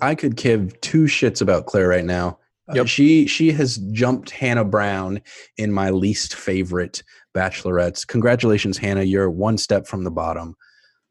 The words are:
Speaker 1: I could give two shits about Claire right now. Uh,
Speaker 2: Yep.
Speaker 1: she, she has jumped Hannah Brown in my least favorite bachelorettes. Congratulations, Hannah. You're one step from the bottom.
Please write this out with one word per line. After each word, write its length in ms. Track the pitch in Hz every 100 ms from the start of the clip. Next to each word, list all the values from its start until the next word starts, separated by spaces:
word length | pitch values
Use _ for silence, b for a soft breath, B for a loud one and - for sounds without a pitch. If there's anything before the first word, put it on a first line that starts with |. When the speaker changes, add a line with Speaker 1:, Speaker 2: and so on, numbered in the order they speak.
Speaker 1:
I 140 | 135
could 220 | 156 143 117
give 440 | 127 110 92 -
two 240 | - 160
shits 380 | 151 - 120 -
about 240 | 98 85 -
Claire 220 | 101 92
right 160 | 90
now. 340 | 87 90 87 - _ _ -
Uh, 80 | 135
Speaker 2:
Yep. 100 | 113
Speaker 1:
she, 380 | - 147 160 -
she 260 | - 160
has 240 | 147 131 110 98
jumped 380 | 107 123 131 -
Hannah 340 | - 127 120
Brown 560 | 101 104 101 95 95 101 B B B B
in 120 | 107
my 200 | 98 95
least 440 | 95 98 101 -
favorite 680 | - - 95 90 90 90 - - b b
bachelorettes. 720 | 95 95 - 92 90 87 - -
Congratulations, 720 | 120 120 120 117 104 101 95
Hannah. 240 | 101 98
You're 280 | 95 98 95
one 280 | 85 107 107
step 280 | - 101 -
from 160 | 98
the 80 | 90
bottom. 460 | 82 82 82 82 82 b b b b b